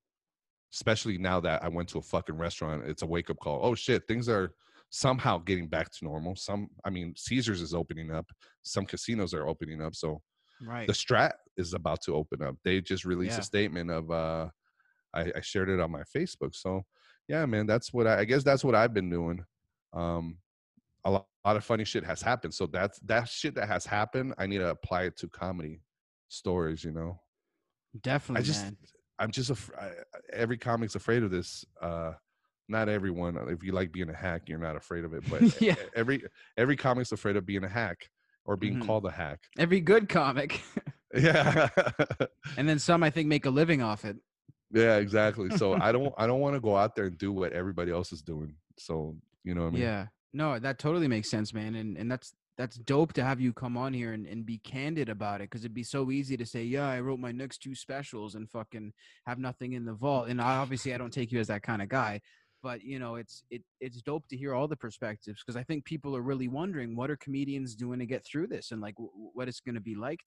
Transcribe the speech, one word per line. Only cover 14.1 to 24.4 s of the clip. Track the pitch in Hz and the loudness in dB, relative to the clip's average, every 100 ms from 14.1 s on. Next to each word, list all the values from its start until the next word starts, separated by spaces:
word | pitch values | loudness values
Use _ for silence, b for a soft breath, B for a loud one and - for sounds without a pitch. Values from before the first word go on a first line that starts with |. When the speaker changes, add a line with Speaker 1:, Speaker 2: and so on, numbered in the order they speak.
| 82 80 80 82 - _ _ _ _ _ | -2 0 -2 -4 -10 _ _ _ _ _
Speaker 1:
I, | 85 82 - | -4 -4 -4
I | |
shared | - 101 92 | -2 0 2
it | 92 | 2
on | 82 | 0
my | 73 | -2
Facebook. | - 139 180 - 67 - | -6 -4 -4 -4 -6 -4
So, | 92 95 - b b b - | -4 -4 -6 b b b -4
yeah, | 151 143 | 0 2
man, | 107 107 | 2 4
that's | 117 - | 2 2
what | 120 110 | 4 6
I, | 98 | 6
I | 110 | 6
guess | 135 | 6
that's | 139 139 | 6 6
what | 139 110 | 6 6
I've | 120 107 | 6 4
been | 90 | 2
doing. | 87 85 90 87 _ _ _ _ | 0 0 -4 -8 _ _ _ _
Um, | 85 85 85 85 85 _ _ _ _ _ _ 95 | -4 -2 -2 -4 -10 _ _ _ _ _ _ 2
a | |
lo-, | 95 - _ 101 | 2 0 _ 2
lot | 107 | 2
of | - | 2
funny | 110 107 | 0 0
shit | 113 90 | -2 -2
has | 87 | -2
happened. | 117 123 80 | 0 0 -2
So | - 87 | -4 -2
that's, | 90 104 - | 0 -2 -2
that | 104 113 120 | 0 0 0
shit | - 151 127 | -4 -4 -2
that | 107 | 0
has | 90 - | 0 0
happened, | 104 110 131 131 | 0 0 -2 -4
I | - | -4